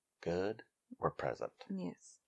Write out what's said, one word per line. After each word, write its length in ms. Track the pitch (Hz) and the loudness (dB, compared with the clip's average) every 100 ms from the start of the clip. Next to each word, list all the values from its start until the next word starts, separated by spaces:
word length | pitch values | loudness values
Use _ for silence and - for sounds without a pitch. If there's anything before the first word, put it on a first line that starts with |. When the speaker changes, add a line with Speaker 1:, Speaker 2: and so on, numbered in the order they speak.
| _ _ | _ _
Speaker 1:
good 420 | 85 87 98 113 - _ - - | 0 2 2 -2 -8 _ -18 0
were 120 | - | 2
present. 400 | - 65 - - - - | 4 0 0 -4 -6 -6
Speaker 2:
Yes. 500 | 190 175 - - - | -4 -4 -6 -14 -20